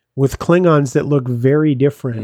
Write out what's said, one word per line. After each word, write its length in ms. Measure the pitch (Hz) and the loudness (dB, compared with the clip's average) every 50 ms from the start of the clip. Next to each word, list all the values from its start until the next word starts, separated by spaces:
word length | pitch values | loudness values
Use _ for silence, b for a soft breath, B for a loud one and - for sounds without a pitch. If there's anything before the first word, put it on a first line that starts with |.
| _ _ - | _ _ -4
with 240 | 135 139 131 - - | -2 -2 -2 -2 -4
Klingons 540 | - - 170 180 185 170 156 147 143 127 - | -2 0 2 2 4 4 2 2 2 0 -2
that 120 | 151 151 | -2 -2
look 220 | 139 147 143 123 | 0 -2 -2 -2
very 460 | 127 120 120 123 131 143 151 156 156 139 | -2 -4 0 0 2 2 2 2 0 0
different. 460 | 123 135 143 - - - 127 113 110 | 0 0 -2 -2 -4 -8 -8 -8 -8